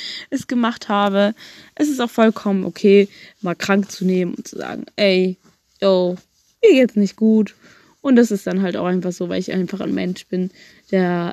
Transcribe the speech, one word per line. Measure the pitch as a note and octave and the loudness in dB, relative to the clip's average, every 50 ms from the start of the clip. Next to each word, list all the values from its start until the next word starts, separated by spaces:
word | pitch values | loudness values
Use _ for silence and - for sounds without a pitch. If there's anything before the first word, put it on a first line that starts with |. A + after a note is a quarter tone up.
| - - | -16 -14
<laughs> | - - - - | -14 -16 -14 -8
es | - C4 - | -8 -8 -6
gemacht | - C4 A#3+ A#3 A3+ A#3 - - - | -4 -2 -2 -2 -2 -4 -6 -6 -4
habe. | G#3+ G3+ G3+ G3+ G3 G3 G3+ G3+ A3 - - - - - - - - | 0 0 0 2 2 2 0 0 -2 -6 -14 -20 -20 -20 -20 -12 -4
Es | - D4+ D4+ | -2 -2 -2
ist | C#4+ B3+ | -2 -2
auch | A#3+ A#3+ | -4 -4
vollkommen | - - A3+ A3 A3 - - G#3 G3 F#3+ F#3 | 0 2 2 2 2 0 -4 -2 -2 -2 -4
okay, | F#3 E3+ - - G#3 G3 G3+ G3 G3+ - - - - _ _ | -6 -6 0 4 6 6 6 4 2 -2 -16 -20 -20 _ _
mal | - F3 F3 | -8 -8 -8
krank | - - - G3 G3+ G3 - | -6 -2 0 0 0 0 -4
zu | - - F#3+ | -6 -4 -2
nehmen | F#3 F#3 F#3 F3+ F3 - | 0 0 0 -2 -2 -6
und | - - - | -10 -14 -14
zu | - | -12
sagen, | - C#2 B1+ - - - - - | -12 -12 -10 -10 -12 -14 -12 -4
„Ey, | - G#3 G3 F#3 F#3 F#3 F#3 F#3 _ _ _ _ _ _ _ _ - | 0 0 2 2 2 2 0 -2 _ _ _ _ _ _ _ _ -2
yo, | G3+ G3 F#3+ F#3 F3+ F3+ F3+ F3+ _ _ _ _ _ _ _ - | 0 0 2 2 0 -2 -4 -6 _ _ _ _ _ _ _ 2
mir | - A4 | 6 6
geht's | E4+ C4 B3+ A3 - | 6 6 4 2 2
nicht | G#3+ G3+ F#3 - | 0 0 0 0
gut.“ | - A3 A3 A3 A3 G#3+ G3+ - _ _ - _ _ _ _ _ _ | 0 2 4 4 4 2 0 -4 _ _ -20 _ _ _ _ _ _
Und | - C#4 C4 | 0 2 4
das | A#3 A#3+ A3+ | 4 4 4
ist | G#3+ G3 - | 0 -4 -4
dann | F#3 F3+ F#3+ | -4 -4 -2
halt | G3 F3+ F3+ | -2 -2 -4
auch | - F3 | -4 -2
einfach | F3+ F3+ F#3 F3 F3+ | -2 -2 -2 -2 -4
so, | F3 - F3+ F3 | -6 -6 -6 -6
weil | F#3 F#3 | -4 -6
ich | F#3 - | -6 -4
einfach | - F#3+ F3+ E3 - F#3+ | -4 -4 -4 -4 -6 -8
ein | - G3+ G3+ | -6 -4 -4
Mensch | F#3+ F#3 F3+ F3+ - - | -4 -4 -4 -6 -8 -10
bin, | - - F#3 F#3 F#3+ _ - - - _ _ _ - | -8 -6 -4 -4 -6 _ -14 -20 -20 _ _ _ -2
der, | - F#3+ F#3 F3 F3 F3 E3+ E3+ | 0 0 0 0 -2 -2 -4 -6